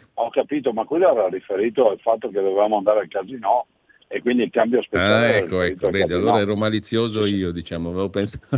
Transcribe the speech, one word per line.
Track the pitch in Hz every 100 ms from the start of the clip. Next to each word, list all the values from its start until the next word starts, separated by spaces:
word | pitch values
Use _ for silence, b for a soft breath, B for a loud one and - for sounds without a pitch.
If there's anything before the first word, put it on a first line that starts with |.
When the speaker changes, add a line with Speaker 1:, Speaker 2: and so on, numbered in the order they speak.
| B
Speaker 1:
ho | - 117
capito, | 139 - 147 120
ma | 110
quello | 110 165 180
era | 123 92
riferito | 92 - 98 117 110 113
al | 95
fatto | 113 110 117
che | 98
dovevamo | 98 95 107 104
andare | 98 107
al | 90
casinò | 101 95 127 101 123 - _ _ b _
e | 101
quindi | 123 123
il | 104
cambio | 120 117 120
speciale | - 87 98 110 117
Speaker 2:
Ah, |
Speaker 1:
era | 110
Speaker 2:
ecco, | 87
Speaker 1:
riferito | 92
Speaker 2:
ecco, | 90 92 98
Speaker 1:
al |
Speaker 2:
vedi, | 95 87
Speaker 1:
casinò. | 87 104
Speaker 2:
allora | 101
ero | 101 104
malizioso | 107 107 - 113 117 107
Speaker 1:
Sì, | 104
sì. | 101
Speaker 2:
io, | 90
diciamo, | 85 82 85 85
avevo | 90 98
pensato | 98 104 - -